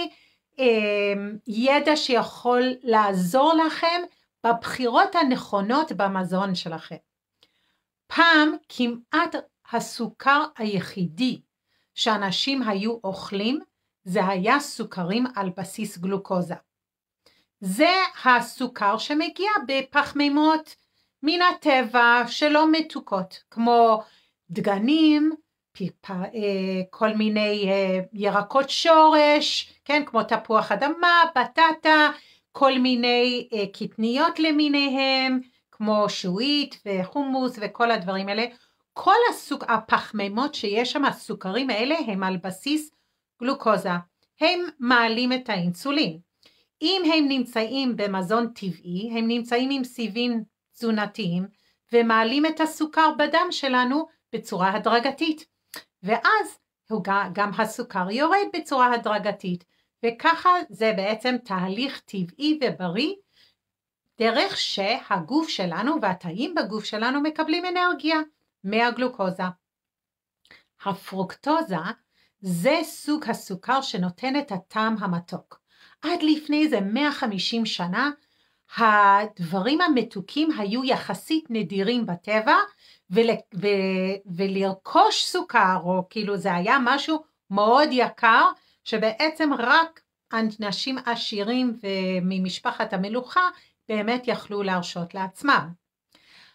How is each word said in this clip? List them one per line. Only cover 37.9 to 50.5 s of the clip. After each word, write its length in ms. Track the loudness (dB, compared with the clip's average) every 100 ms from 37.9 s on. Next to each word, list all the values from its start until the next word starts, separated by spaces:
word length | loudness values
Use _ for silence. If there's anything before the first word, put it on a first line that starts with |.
הדברים 380 | 0 -2 -6 -4
האלה. 160 | -4 -4 -8 _ _ _
כל 240 | -4 4 4 4
הסוג-, 340 | 0 -8 -8 -2
הפחמימות 840 | -2 0 -2 -2 -6 -4 -4 -4
שיש 380 | -4 -4 -2 -2
שם, 120 | 0
הסוכרים 680 | -2 -2 -10 -10 -6 -4 -2
האלה, 240 | -2 -2 -2 -2
הם 160 | -4
על 140 | -2 -4
בסיס 540 | -8 -8 -4 -4 -4 _ _ _ _ -8
גלוקוזה. 480 | -4 -2 2 0 0 -4 -6 _ _ -2
הם 200 | 0 0 -4 -6
מעלים 540 | 2 4 4 0 0
את 160 | -2 -2
האינסולין. 680 | -2 -2 -4 -2 -2 -2 -4 _ _ _ _ _ -6
אם 200 | -2 0 2
הם 140 | 2 2
נמצאים 680 | 0 -2 -2 -2 -2 -2 -2
במזון 520 | -2 -2 0 0 -2
טבעי, 600 | -6 -8 -8 -8 -8 -4
הם 160 | -4 -2
נמצאים 420 | -2 -2 -2 0
עם 140 | -2
סיבים 600 | -6 -6 -6 -2 -2 -2 -6